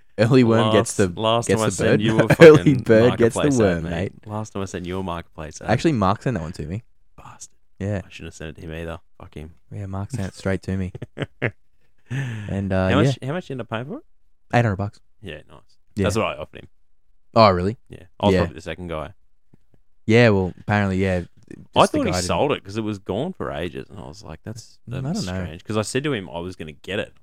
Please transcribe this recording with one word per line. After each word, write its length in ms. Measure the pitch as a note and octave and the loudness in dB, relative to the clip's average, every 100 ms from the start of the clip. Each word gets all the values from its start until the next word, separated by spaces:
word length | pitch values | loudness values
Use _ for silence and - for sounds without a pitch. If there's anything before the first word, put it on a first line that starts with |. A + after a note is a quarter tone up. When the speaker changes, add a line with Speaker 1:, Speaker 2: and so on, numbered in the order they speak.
| - - | -8 0
Speaker 1:
early 280 | A2+ C3 | 4 6
worm 260 | A2+ A2+ A2 | 6 4 4
gets 240 | G#2+ A2 - | 2 2 0
Speaker 2:
Last, 180 | F#2+ | 0
Speaker 1:
the, 60 | E2+ | 0
Speaker 2:
last 280 | A2 A#2 A2+ | 0 0 2
Speaker 1:
gets 100 | A2 | 0
Speaker 2:
time 40 | |
I 40 | A2 | 0
Speaker 1:
the 20 | |
Speaker 2:
sent 160 | - A2 | 0 2
Speaker 1:
bird. 100 | A#2 | 2
Speaker 2:
you 180 | A2 A2 | 4 2
a 20 | |
Speaker 1:
<laughs> 180 | A2 C3+ | 2 8
Early 160 | D#3+ D3+ | 10 10
Speaker 2:
fucking 200 | F2+ C3 | 6 2
Speaker 1:
bird 340 | - A2 A#2+ G2+ | 4 6 6 4
gets 160 | A2+ | 2
the 60 | G2+ | 2
Speaker 2:
marketplace 140 | C#3+ | 2
ad, 60 | B2+ | 4
Speaker 1:
worm, 220 | G2+ E2+ | 2 2
Speaker 2:
mate. 60 | D#2+ | -2
Speaker 1:
mate. 360 | E2 G2+ - G#2+ | -4 -6 -8 -12
Speaker 2:
Last 180 | G#2+ G#2+ | -10 -8
time 100 | G2+ | -8
I 40 | G2 | -8
sent 200 | F#2 F2 | -8 -6
you 120 | F#2 | -6
a 20 | |
marketplace 580 | F#2 E2+ - - D2+ - | -6 -8 -10 -14 -14 -10
ad. 80 | - | -2
Speaker 1:
Actually, 220 | A2+ - | 0 2
Mark 280 | B2+ F#2+ G#2 | 2 0 0
sent 120 | C#3 G2+ | -4 -4
that 60 | |
one 100 | D#2+ | -6
to 140 | - D2+ | -10 -8
me. 180 | G2+ - - - - | -10 -12 -20 -20 -20
Speaker 2:
Bastard. 420 | - - - _ - - | -20 -20 -20 _ -20 -10
Speaker 1:
Yeah. 200 | G2 G2+ - | -6 -6 -8
Speaker 2:
I 20 | |
shouldn't 200 | - D#2+ | -14 -16
have 60 | |
sent 220 | - D#2+ - | -14 -14 -12
it 40 | |
to 40 | E2+ | -12
him 40 | |
either. 260 | D#2+ E2+ D#2+ - - | -10 -10 -12 -16 -20
Fuck 160 | E2+ | -18
him. 200 | D2+ D#2 - _ | -16 -16 -18 _
Speaker 1:
Yeah, 140 | G#2 G2 | -12 -10
Mark 240 | F#2+ G2+ | -8 -8
sent 160 | G#2+ F#2 | -8 -8
it 60 | |
straight 280 | - G2 F#2+ | -6 -4 -4
to 140 | - F#2+ | -4 -6
me. 160 | F#2 - - - | -6 -8 -14 -10
Speaker 2:
<laughs> 360 | C#3 - B2 - - _ - - - | -12 -6 -6 -6 -16 _ -20 -20 -10
Speaker 1:
And, 640 | C3 C3 A2 G2+ F#2+ G2 | -8 -6 -8 -6 -4 -2
uh, 160 | F#2+ F#2+ | 0 2
Speaker 2:
How 120 | C3 | 2
much, 160 | C#3 B2 | 2 0
Speaker 1:
yeah. 60 | C3 | -6
Speaker 2:
how 40 | |
much 100 | F3 | -8
did 60 | - | -8
you 40 | |
end 60 | C3 | -12
up 80 | A2 | -8
paying 140 | A2+ C3 | -8 -8
for 120 | C4 | -12
it? 60 | - - - - - | -16 -20 -20 -20 -2
Speaker 1:
Eight 100 | A#2+ | 0
hundred 120 | A#2 F#2 | 2 0
bucks. 240 | G2+ - - - | -4 -10 -20 -20
Speaker 2:
Yeah, 200 | G2 D2+ - | -16 -16 -18
nice. 120 | D2+ - - - - | -20 -20 -20 -14 -4
Speaker 1:
Yeah. 80 | |
Speaker 2:
That's 120 | F#2 G#2+ | 0 0
what 100 | F2 | -2
I 100 | C#2 | -4
offered 240 | D#2 - | -10 -14
him. 80 | - - - - - - - | -20 -20 -20 -20 -20 -20 -2
Speaker 1:
Oh, 160 | A#2 G#2+ | 6 6
really? 280 | F2+ F#2+ A2+ - | 6 0 -4 -12
Speaker 2:
Yeah. 160 | - F2 - | -20 -20 -2
I 60 | G2+ | 2
was 60 | |
Speaker 1:
Yeah. 60 | F#2 | 2
Speaker 2:
probably 120 | E2+ | 2
the 60 | - | -4
second 280 | E2+ E2 F2 | -12 -10 -8
guy. 260 | D#2 D2 - - - - - - - - - - | -8 -10 -14 -20 -20 -20 -20 -20 -20 -20 -12 2
Speaker 1:
Yeah, 220 | A2+ A#2 | 6 6
well, 260 | G2 F#2 - | 4 0 -4
apparently, 380 | - G#2 G2 F#2+ | -2 0 0 0
yeah. 240 | F#2+ F2+ E2+ - - - - | 0 -2 -4 -14 -20 -20 -2
Speaker 2:
I 60 | - | 2
Speaker 1:
Just 120 | F#3 | 4
the 60 | D4+ | 2
Speaker 2:
thought 80 | B3+ | -2
he 40 | |
Speaker 1:
guy 40 | - | -2
didn't 80 | F3+ | -2
Speaker 2:
sold 260 | F2 C#3+ | 0 0
it 120 | A#2 | -2
'cause 120 | G2 G#2+ | -6 -6
it 60 | |
was 160 | G#2+ G2 | -6 -6
gone 320 | - F#2+ F3 | -6 -6 -6
for 180 | F3+ C#2 | -8 -8
ages. 360 | C#2+ F2 C2 - | -6 -8 -10 -14
And 80 | - | -16
I 80 | B1+ | -16
was 160 | D#2 | -18
like, 180 | - D#2 | -18 -16
"That's, 340 | A2 A2 - - - | -14 -16 -18 -20 -12
Speaker 1:
Mm, 100 | B2+ | -8
I 20 | |
Speaker 2:
that's 240 | C3 G#3 | -6 -6
Speaker 1:
don't 100 | F#2 | -4
know. 100 | F#2 | -6
Speaker 2:
strange." 200 | E2+ E2+ | -6 -10
'Cause 120 | - G#2+ | -6 -4
I 60 | |
said 200 | G2+ B2+ | -2 -4
to 80 | D3 | -4
him, 160 | A#2+ D#2+ | -6 -8
"I 100 | E2 | -10
was 160 | F2+ F2 | -10 -10
gonna 160 | D#2+ | -14
get 260 | C#2+ - G#2 | -16 -8 -8
it." 120 | C2 - | -8 -12